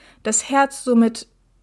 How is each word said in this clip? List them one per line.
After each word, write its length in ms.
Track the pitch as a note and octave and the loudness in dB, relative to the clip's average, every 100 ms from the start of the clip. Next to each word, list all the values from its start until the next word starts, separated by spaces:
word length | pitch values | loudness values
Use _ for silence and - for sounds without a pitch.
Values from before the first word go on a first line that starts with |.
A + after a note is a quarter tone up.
| _ _ | _ _
das 260 | G#3+ A3 - | -4 -4 0
Herz 360 | C#4 C#4 - B3+ | 0 0 -2 0
somit 420 | A#3 A3+ A#3 - _ _ _ | 2 2 -2 -14 _ _ _